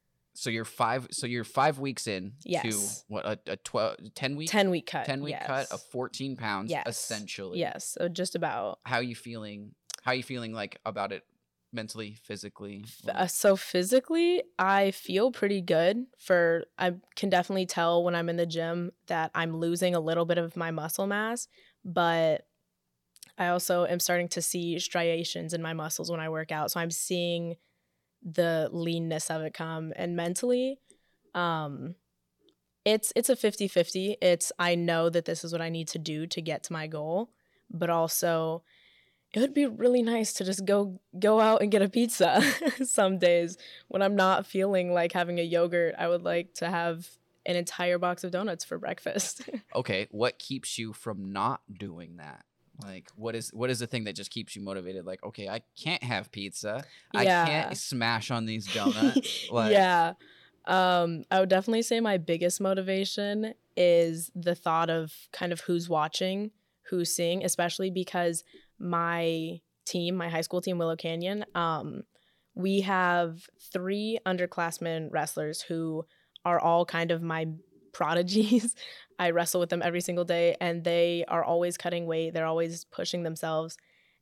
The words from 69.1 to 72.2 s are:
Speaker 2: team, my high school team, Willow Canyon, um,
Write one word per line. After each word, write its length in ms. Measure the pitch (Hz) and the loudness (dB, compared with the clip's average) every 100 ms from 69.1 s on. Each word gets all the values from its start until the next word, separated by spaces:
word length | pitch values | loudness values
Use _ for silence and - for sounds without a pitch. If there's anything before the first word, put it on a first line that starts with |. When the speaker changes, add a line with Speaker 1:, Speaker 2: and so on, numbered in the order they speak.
| 170 165 160 160 170 _ _ | 0 0 0 -4 -8 _ _
Speaker 2:
team, 320 | - 180 170 185 | -6 -4 -2 -2
my 120 | 170 | -2
high 100 | 165 | -2
school 220 | 165 180 | -2 -2
team, 160 | 185 180 | -2 0
Willow 180 | 165 165 | 0 -2
Canyon, 480 | 165 165 180 208 208 | -4 -4 -4 -4 -4
um, 480 | - 165 160 151 - - _ | -2 0 -2 -4 -10 -14 _